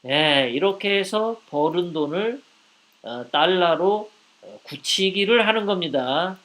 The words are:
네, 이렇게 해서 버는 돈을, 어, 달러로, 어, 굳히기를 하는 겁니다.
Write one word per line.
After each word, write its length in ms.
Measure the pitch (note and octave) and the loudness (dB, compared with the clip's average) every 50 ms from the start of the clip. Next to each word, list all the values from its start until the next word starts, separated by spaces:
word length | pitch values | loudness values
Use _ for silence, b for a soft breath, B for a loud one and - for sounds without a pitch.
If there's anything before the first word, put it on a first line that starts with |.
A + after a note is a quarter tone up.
네, 480 | - B2+ C#3 D3+ D#3 D3+ C#3+ C#3 C3+ B2 | -4 0 0 2 2 4 4 2 2 0
이렇게 460 | A#2+ C#3+ F3+ G3 G3 G3 - G3+ G3+ G3 | 0 0 0 0 0 -2 -2 -2 0 0
해서 420 | F#3+ F#3+ G#3 G#3+ A3 A3+ A#3 A3 _ _ | -2 -2 -2 -2 -2 -2 -6 -8 _ _
버는 420 | - D3 D3 E3 D#3+ F3 F3+ F3 | -2 0 0 0 0 -2 -4 -2
돈을, 500 | D#3 D#3 D3+ C#3+ D#3 F#3 G#3+ A3+ B3 C#4 _ _ _ _ _ _ _ _ _ _ _ _ | -4 -4 -4 -2 -2 -4 -4 -4 -6 -8 _ _ _ _ _ _ _ _ _ _ _ _
어, 240 | - G#2+ A#2+ B2 B2 - | -14 -12 -12 -12 -10 -2
달러로, 800 | - D3 D#3 F3 F#3 F3+ F3 E3+ D#3+ D#3 F3 F#3+ G#3 G#3+ G#3 - _ _ _ _ _ _ | 2 4 4 4 4 2 4 2 2 2 2 2 2 0 -4 -10 _ _ _ _ _ _
어, 180 | - - G#2 - _ | -20 -20 -20 -20 _
굳히기를 840 | - D3 - - - - - F#3+ F#3+ F#3+ G3+ G3+ F#3+ A#3 A#3 G#3+ | -16 -16 -10 -4 -2 0 2 0 0 2 0 2 2 4 4 4
하는 200 | G#3+ A3 A3 G#3 | 2 2 0 0
겁니다. 720 | G3+ G3+ F#3 E3+ D3+ C3 C#3 B2+ B2+ C3+ D#3 F3 F#3+ F#3+ - | 0 -2 -2 -2 -2 -2 -2 -2 0 0 -2 -2 -2 -6 -10